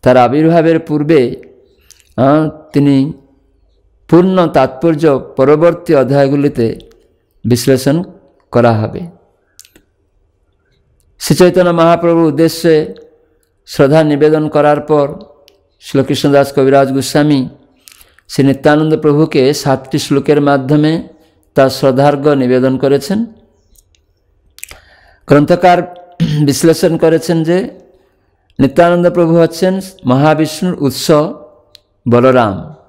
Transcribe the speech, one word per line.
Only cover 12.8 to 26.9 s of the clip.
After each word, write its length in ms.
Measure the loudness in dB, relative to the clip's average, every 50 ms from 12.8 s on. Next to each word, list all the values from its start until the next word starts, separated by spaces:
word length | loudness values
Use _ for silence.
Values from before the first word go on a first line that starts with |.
| 0 -4 -10 -18 -20 -20 _ _ _ _ _ _ _ _ _ _ _ -20
শ্রদ্ধা 320 | -2 0 2 2 4 2 2
নিবেদন 400 | 2 0 0 2 2 2 0 -2 -2
করার 300 | -2 0 0 0 0 -2
পর 260 | -2 -2 -2 -2 -2 -2 -6 -12 -18 -20 -20 _ _ _ _ _ _ _ _ _ _
শ্রীকৃষ্ণদাস 640 | -6 -2 -2 -2 -2 -4 -2 -2 2 2 2 2 0 0
কবিরাজ 320 | 0 0 2 4 2 2 2 -2
গোস্বামী 480 | -6 -6 -2 -2 0 0 0 0 -2 -2 -6 -10 _ _ _ _ _ _ -20 _ _ _ _ _ _ _ _
শ্রী 120 | -4 -2 0
নিত্যানন্দ 500 | 0 0 0 0 0 0 2 0 0 -2 0
প্রভুকে 460 | 0 0 2 2 0 0 0 0 0 0 0
সাতটি 440 | -2 -2 -2 -4 -4 -4 -6 -6 -6
শ্লোকের 400 | -4 -2 -2 -2 0 0 0 0
মাধ্যমে 500 | 2 0 0 -2 0 0 0 0 0 0 -2 -4 -6 -12 -20 _ _ _ _ _ _ _ _
তার 140 | 0 0 0
শ্রদ্ধার্ঘ্য 640 | 0 -2 -2 -2 0 2 2 0 0 0 0 0 0 0 0
নিবেদন 300 | 0 0 0 0 0 -2 -2
করেছেন। 420 | -2 0 0 -2 -2 -4 -4 -4 -6 -8 -10 _ _ _ _ _ _ _ _ _ _ _ _ _ _ _ _ _ _ _ _ _ _ _ _ -20 -20 -20 -20 -20 _ _ _ _ _ _ _ _ _ 2
গ্রন্থকার 520 | 2 2 4 2 0 2 4 2 2 2 0 -6 -12 -20 -20 -20 -8 _ -6 -4 -2 -2 0 0
বিশ্লেষণ 460 | 0 0 2 0 0 2 0 -2